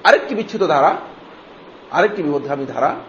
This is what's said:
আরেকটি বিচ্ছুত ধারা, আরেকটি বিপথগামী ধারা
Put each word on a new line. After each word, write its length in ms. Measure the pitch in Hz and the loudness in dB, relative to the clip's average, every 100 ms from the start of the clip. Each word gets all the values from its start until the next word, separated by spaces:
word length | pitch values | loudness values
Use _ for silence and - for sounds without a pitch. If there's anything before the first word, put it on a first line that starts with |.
আরেকটি 300 | 202 254 - | 6 4 2
বিচ্ছুত 280 | 226 226 220 | -6 -4 -2
ধারা, 340 | 180 147 143 - - - - - - - - - - | 2 4 4 2 -8 -18 -20 -20 -20 -20 -20 -20 -4
আরেকটি 320 | 160 202 202 | 0 0 0
বিপথগামী 440 | 151 143 135 139 135 | -2 -2 -4 -6 -6
ধারা 280 | 123 139 - | -2 -2 -2